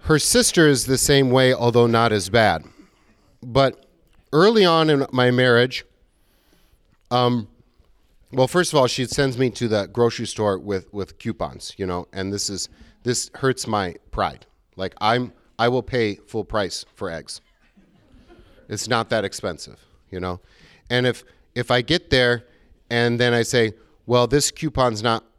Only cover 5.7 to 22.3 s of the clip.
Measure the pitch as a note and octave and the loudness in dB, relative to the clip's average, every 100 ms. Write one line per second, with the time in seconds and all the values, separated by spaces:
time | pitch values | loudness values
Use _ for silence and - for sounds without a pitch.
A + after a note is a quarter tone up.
5.7 | - - _ _ _ _ _ _ _ _ | -4 -16 _ _ _ _ _ _ _ _
6.7 | _ _ _ _ B2 B2 B2 G#2 _ _ | _ _ _ _ 0 0 0 -6 _ _
7.7 | _ _ _ _ _ _ C3 C3 F3+ E3+ | _ _ _ _ _ _ -2 0 0 0
8.7 | D3+ B2 - B2 - C#3 A#2+ C3 - A#2 | 2 2 0 -6 -2 -2 0 -2 -2 -2
9.7 | G#2+ F#2 - A#2 - A2 - G#2+ F#2+ G2+ | -2 -2 0 0 0 -10 -4 -2 -2 -4
10.7 | G2 - G#2 F#2+ - A#2 G#2+ D#2+ C#2 - | -6 -6 -12 -12 -10 -10 -8 -10 -10 -18
11.7 | - F#2 F2 E2+ F#2+ F#2+ G2+ - F#2+ - | -8 -6 -6 -8 -10 -8 -6 -6 -8 -12
12.7 | _ - _ A#2+ A#2+ - - C3+ B2+ - | _ -20 _ -6 -6 -6 -4 -4 -4 -4
13.7 | G#2+ F#2 - _ - F2+ C#2 _ _ _ | -4 -4 -10 _ -6 -6 -6 _ _ _
14.7 | - F#2 - G#2+ A#2+ B2 _ _ - A#2 | -10 -10 -4 0 0 -2 _ _ -2 -2
15.7 | B2+ A2+ B2+ A2 G2 _ A2+ G2+ A2 F#2+ | 0 -4 -2 -2 -4 _ -10 -6 -4 -4
16.7 | - - _ F#2+ E2 - - _ _ _ | -8 -14 _ -10 -10 -12 -18 _ _ _
17.7 | _ _ _ _ - _ - - _ _ | _ _ _ _ -20 _ -20 -20 _ _
18.7 | G#2+ - A#2 A2+ A2+ G2 - G2+ D#2+ - | -10 -4 -2 0 -2 -2 -6 -10 -10 -16
19.7 | - _ _ _ F#2 F#2 F2+ _ _ _ | -20 _ _ _ -8 -8 -8 _ _ _
20.7 | _ - B2 B2 A#2 - _ _ - - | _ -4 -2 0 -4 -12 _ _ -10 -2
21.7 | B2 A#2 E3+ - C3 B2 | -2 0 -2 0 2 2